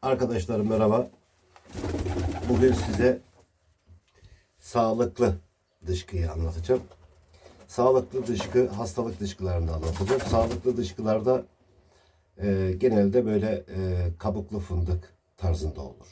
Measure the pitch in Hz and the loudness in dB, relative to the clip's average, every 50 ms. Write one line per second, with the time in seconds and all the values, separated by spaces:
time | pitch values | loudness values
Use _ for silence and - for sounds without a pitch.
0 | - 131 131 127 127 113 117 104 90 - 117 107 104 107 110 110 110 107 110 120 | 0 0 0 0 0 0 0 -2 -2 -2 -2 -2 0 2 2 4 4 4 4 2
1 | 127 - - _ _ _ _ _ _ _ _ - _ - - - - - - - | 0 -2 -6 _ _ _ _ _ _ _ _ -20 _ -16 -12 -8 -6 -6 -4 -4
2 | - - - - - - - - - - 123 - 127 131 123 - - - 107 101 | -4 -4 -4 -4 -4 -4 -4 -6 -2 0 2 4 6 4 4 4 0 -4 -2 2
3 | 117 127 127 123 - _ _ _ _ _ _ _ _ _ _ _ _ _ - _ | 2 2 2 2 -4 _ _ _ _ _ _ _ _ _ _ _ _ _ -20 _
4 | _ _ _ _ _ - - _ _ _ _ _ - - - 120 113 113 113 113 | _ _ _ _ _ -20 -20 _ _ _ _ _ -20 -4 0 2 2 2 2 0
5 | 120 - - - 120 107 87 85 - _ _ _ _ _ _ _ - - 92 87 | 0 -2 2 2 2 2 2 0 -6 _ _ _ _ _ _ _ -6 -6 -4 -4
6 | - - - 87 82 80 73 80 82 82 82 82 85 - 127 127 - - - _ | -6 -6 -4 -4 -4 -2 -2 -2 -4 -4 -4 -6 0 0 0 0 0 -6 -20 _
7 | _ - _ _ _ _ _ _ _ - - _ - _ - - - 127 131 131 | _ -20 _ _ _ _ _ _ _ -20 -20 _ -20 _ -4 0 2 4 4 4
8 | 123 - - 131 120 110 120 104 95 98 90 123 127 120 101 101 117 95 - - | 2 0 -6 -6 -4 -2 -4 -4 -4 0 2 2 2 2 0 -6 -6 -6 -4 -4
9 | 117 113 98 87 104 95 - - 95 92 87 85 85 80 80 80 78 82 80 82 | -6 -6 -6 -6 -6 -8 -6 -4 -4 -2 -2 0 -2 -2 -4 -4 -4 -4 -2 -2
10 | 98 101 127 131 92 - 101 113 113 113 120 - - 127 120 113 120 - - - | 0 0 0 0 0 0 2 2 2 2 0 -2 -2 -2 0 0 -2 -6 -6 -6
11 | 110 107 107 110 104 123 127 127 - - _ _ _ _ _ _ _ _ _ _ | -2 0 0 2 2 2 2 2 0 -6 _ _ _ _ _ _ _ _ _ _
12 | _ _ _ _ _ _ _ - 95 101 98 95 95 92 92 87 - 127 110 104 | _ _ _ _ _ _ _ -4 0 2 2 2 2 0 0 2 2 4 4 6
13 | 101 98 101 123 117 107 107 101 95 110 107 - - - - 92 95 92 90 90 | 4 4 4 2 2 4 2 2 2 0 -2 -4 -6 -8 -6 -4 -2 -2 0 0
14 | 90 85 85 - - 107 101 107 98 - 107 104 87 - 90 87 87 85 90 85 | 0 -2 -2 -2 -4 -4 -2 -2 -6 -6 -6 -8 -6 -4 -4 -2 0 0 -2 -2
15 | - - _ _ _ _ _ _ - 87 85 80 80 78 76 - - - - - | -4 -8 _ _ _ _ _ _ -2 -2 -2 0 -2 -6 -6 -8 -12 -12 -14 -18
16 | - - | -20 -20